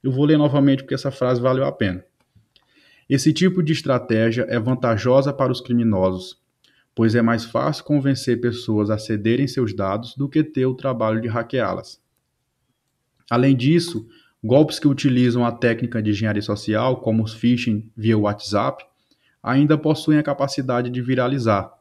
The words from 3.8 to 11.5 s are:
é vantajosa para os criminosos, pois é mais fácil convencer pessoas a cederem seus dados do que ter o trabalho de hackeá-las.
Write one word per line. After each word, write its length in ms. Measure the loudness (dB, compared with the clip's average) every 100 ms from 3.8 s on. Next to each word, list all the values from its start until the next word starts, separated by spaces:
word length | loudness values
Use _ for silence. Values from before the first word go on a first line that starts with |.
| 0 -2 0 2 2 0 -2
é 100 | -2
vantajosa 760 | -2 0 0 0 4 4 2
para 180 | -2 -2
os 100 | -2
criminosos, 760 | -2 0 2 2 0 -2 -10 -20 _ _ _ _ _
pois 220 | 0 2 4
é 60 |
mais 200 | 2 0
fácil 400 | -2 -4 -2 -4 -2
convencer 540 | 0 0 -2 -2 -2
pessoas 520 | -2 -4 -2 0 0
a 80 | -2
cederem 480 | -2 -2 0 0 0
seus 260 | -2 -4
dados 420 | -2 -4 -4 -8 -8
do 140 | -2
que 140 | 0
ter 240 | 0 0 -2
o 80 | -2
trabalho 440 | -4 -2 0 0
de 80 | -2
hackeá-las. 720 | -4 -4